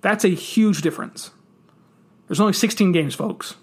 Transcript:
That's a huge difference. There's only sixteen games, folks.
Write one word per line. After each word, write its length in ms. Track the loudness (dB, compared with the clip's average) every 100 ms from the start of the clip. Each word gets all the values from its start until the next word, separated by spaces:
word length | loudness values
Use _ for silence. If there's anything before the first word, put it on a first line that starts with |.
That's 240 | 0 2 2
a 40 |
huge 520 | 0 -2 2 2 2
difference. 500 | -2 -4 -14 -14 -18 _ _ _ _ _ _ _ _ _ _
There's 120 | 0
only 140 | 2
sixteen 380 | 2 -2 2 2
games, 220 | 2 0
folks. 420 | -4 -6 -6 -12 -18